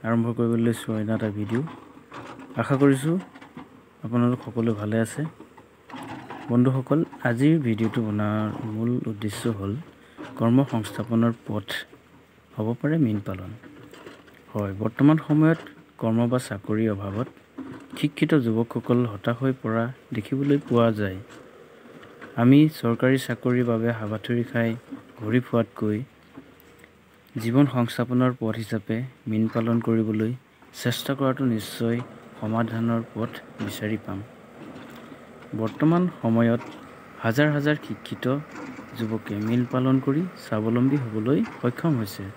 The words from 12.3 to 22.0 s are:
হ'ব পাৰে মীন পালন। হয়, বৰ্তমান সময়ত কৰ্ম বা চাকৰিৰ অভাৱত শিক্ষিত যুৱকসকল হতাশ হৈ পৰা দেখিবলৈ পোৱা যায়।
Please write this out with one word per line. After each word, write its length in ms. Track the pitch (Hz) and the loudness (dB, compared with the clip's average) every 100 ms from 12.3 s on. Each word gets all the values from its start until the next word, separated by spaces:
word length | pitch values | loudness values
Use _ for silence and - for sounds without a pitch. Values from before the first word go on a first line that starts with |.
| _ _ - | _ _ -6
হ'ব 120 | 110 117 | -4 -2
পাৰে 140 | 143 160 127 | 0 2 2
মীন 120 | 104 104 | 2 -4
পালন। 240 | 95 95 110 - - - - - - - - - | -8 -10 -14 -18 -20 -20 -20 -20 -20 -20 -20 -10
হয়, 220 | 107 101 98 | -6 -4 -4
বৰ্তমান 360 | 113 - 139 156 - | -4 4 6 6 4
সময়ত 320 | 151 156 165 - - - - | 4 4 2 -4 -20 -20 -4
কৰ্ম 180 | 113 113 120 | 0 2 2
বা 80 | 127 - | 0 -2
চাকৰিৰ 400 | 101 - 107 110 101 | -8 -4 0 0 0
অভাৱত 320 | 98 101 127 - _ - - - - - | -4 -6 -6 -10 _ -16 -14 -14 -16 -4
শিক্ষিত 320 | 151 - 170 160 117 | -4 0 2 4 4
যুৱকসকল 540 | 110 117 120 - 123 123 | 0 0 -4 2 2 2
হতাশ 220 | 101 - 117 | -2 -4 0
হৈ 120 | 131 131 | -2 -2
পৰা 200 | - 113 117 127 - - | -2 -2 -2 -6 -8 -8
দেখিবলৈ 420 | - 135 139 143 - | -4 -2 2 2 2
পোৱা 200 | 120 117 107 | 4 4 2
যায়। 200 | 101 92 107 - - - - - - - | -4 -6 -14 -20 -20 -20 -20 -20 -20 -20